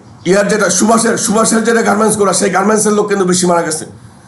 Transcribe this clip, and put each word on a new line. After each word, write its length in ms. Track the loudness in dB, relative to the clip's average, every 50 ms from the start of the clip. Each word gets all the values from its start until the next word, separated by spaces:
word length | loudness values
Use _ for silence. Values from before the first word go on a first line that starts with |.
| -20 -20 -20 -10 -2
ইয়ার 220 | 0 2 2 2 2
যেটা 220 | 0 0 0 0
সুভাষের, 480 | 0 0 2 2 2 2 2 0 -2 -2
সুভাষের 460 | -2 -2 0 0 0 0 0 0 0
যেটা 180 | 0 0 0
গার্মেন্টস 360 | 0 0 0 0 0 0 0 0
করা, 160 | 0 0 0
সেই 160 | 0 -2 0
গার্মেন্টসের 440 | 0 0 0 2 0 0 0 0 0
লোক 140 | 0 0 -2
কিন্তু 180 | 0 -2 0
বেশি 200 | 0 0 0 0
মারা 160 | 2 0 0
গেছে। 240 | 0 -2 -6 -8 -10 -14 -18 -20 -20 -20 -20 -20 -20